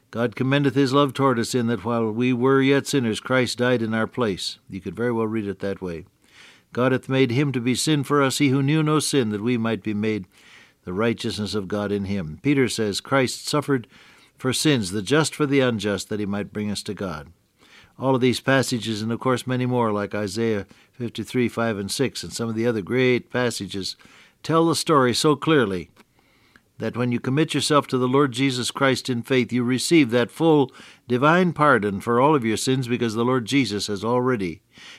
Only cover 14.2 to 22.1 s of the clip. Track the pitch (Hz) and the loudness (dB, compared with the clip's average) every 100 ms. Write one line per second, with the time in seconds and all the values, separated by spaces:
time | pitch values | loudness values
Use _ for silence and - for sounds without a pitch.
14.2 | _ _ 131 120 156 131 92 104 92 147 | _ _ -4 0 2 2 0 -4 0 0
15.2 | 147 - 147 139 127 113 104 95 - 104 | 0 -2 0 2 2 0 -2 -2 -4 -6
16.2 | 101 101 95 104 104 101 - 95 95 76 | -4 -4 -6 -6 -6 -6 -8 -8 -8 -8
17.2 | 71 _ _ _ _ - - - 131 131 | -14 _ _ _ _ -20 -20 -4 0 2
18.2 | 127 113 - 135 120 120 107 107 110 117 | 2 2 2 2 2 -2 -4 -4 -4 -2
19.2 | 131 123 127 127 123 123 113 104 101 104 | -2 -2 -2 -4 -2 0 0 -2 -4 -4
20.2 | 104 101 113 104 92 - _ - 117 - | -6 -2 -2 -2 -6 -16 _ -12 -10 -8
21.2 | 110 127 117 - 117 101 98 - 127 | -4 0 0 0 -2 -2 -4 -2 -2